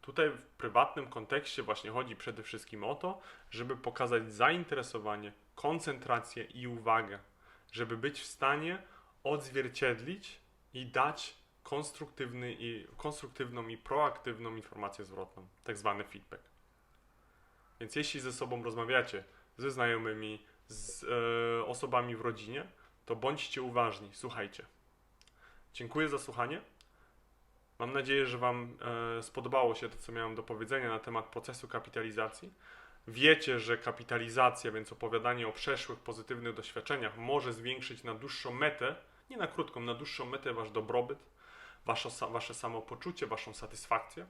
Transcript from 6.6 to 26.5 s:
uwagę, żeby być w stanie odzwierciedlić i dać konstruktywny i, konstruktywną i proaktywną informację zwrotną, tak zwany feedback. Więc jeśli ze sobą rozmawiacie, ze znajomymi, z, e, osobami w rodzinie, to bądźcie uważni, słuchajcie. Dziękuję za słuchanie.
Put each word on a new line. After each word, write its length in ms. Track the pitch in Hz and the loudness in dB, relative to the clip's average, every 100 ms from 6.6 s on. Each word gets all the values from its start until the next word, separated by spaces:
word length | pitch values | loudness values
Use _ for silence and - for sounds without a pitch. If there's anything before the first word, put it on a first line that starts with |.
| 123 | -6
uwagę, 520 | 120 113 113 107 101 - _ - - - | -2 4 4 4 -8 -14 _ -20 -20 -12
żeby 260 | 110 113 113 | -4 -2 0
być 240 | 135 143 | -2 -2
w 40 | - | -10
stanie 580 | - 135 147 160 185 - - - - | 2 4 4 0 -6 -8 -20 -20 -4
odzwierciedlić 1160 | 135 147 135 131 127 - 131 113 127 196 - - - _ _ | 0 0 0 -2 0 2 2 2 -2 -8 -10 -18 -20 _ _
i 120 | 127 127 | -10 -2
dać 500 | 131 139 151 - - _ _ | 4 4 2 -8 -12 _ _
konstruktywny 920 | - 143 147 - 147 - 127 123 123 - | -4 -2 -2 -8 -12 -6 -6 -4 -6 -6
i, 280 | 117 113 - - | -6 -6 -10 -6
konstruktywną 720 | 151 147 127 - 127 120 113 | -6 -4 -10 -6 -4 -4 -6
i 100 | 113 | -8
proaktywną 760 | - 139 147 - - 110 117 110 | 0 4 4 2 -6 -4 -6 -8
informację 500 | 104 - 101 98 95 | -10 -6 -6 -6 -10
zwrotną, 420 | 95 95 - 92 _ | -8 -10 -12 -20 _
tak 140 | - 104 | -8 0
zwany 260 | 104 101 | 0 0
feedback. 400 | 101 101 - - - _ _ _ _ - _ _ _ _ - _ - - | -4 -10 -14 -16 -18 _ _ _ _ -20 _ _ _ _ -20 _ -20 -12
Więc 160 | 110 - | -4 -2
jeśli 240 | 147 143 | -2 -2
ze 140 | 127 | -4
sobą 300 | 123 127 123 | -4 -4 -2
rozmawiacie, 600 | 117 113 117 127 120 - - - _ - | -2 -2 6 6 6 -4 -10 -20 _ -6
ze 140 | 131 | -4
znajomymi, 720 | 127 120 117 110 107 107 107 - - _ | 2 4 4 0 -2 -6 -8 -14 -20 _
z, 360 | 110 - - | -10 -10 -8
e, 640 | - 120 117 117 117 117 113 | 0 2 4 2 2 2 0
osobami 500 | 123 135 123 123 113 | -2 2 2 2 0
w 60 | |
rodzinie, 460 | 117 110 104 131 190 - - _ - | -2 -2 -6 -8 -8 -16 -20 _ -6
to 100 | 113 | 0
bądźcie 460 | 127 147 - - | 2 0 -2 -2
uważni, 480 | 127 120 113 101 101 | 2 4 4 2 -10
słuchajcie. 520 | - 123 113 101 - - _ _ _ _ _ - - - - - | -10 -8 -6 -6 -8 -18 _ _ _ _ _ -20 -20 -20 -20 -18
Dziękuję 360 | - 120 151 156 | -12 -4 2 2
za 100 | 139 | 2
słuchanie. 420 | - 113 120 | -2 -2 -2